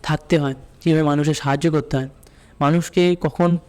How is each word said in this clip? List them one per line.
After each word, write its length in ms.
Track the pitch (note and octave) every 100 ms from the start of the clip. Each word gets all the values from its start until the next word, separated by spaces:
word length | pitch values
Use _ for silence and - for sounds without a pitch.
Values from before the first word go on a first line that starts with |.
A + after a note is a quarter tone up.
থাকতে 360 | - - - D#3+
হয়, 160 | C#3+ C3 - -
কীভাবে 220 | E3 D#3
মানুষের 300 | D3+ C#3+ D3
সাহায্য 380 | D3 C#3+ C#3+ E3
করতে 260 | D3+ D3 C#3
হয়, 120 | C3+ - - - - -
মানুষকে 540 | C#3+ E3+ E3 - F3 F3+
কখন 360 | D#3 - F3 E3+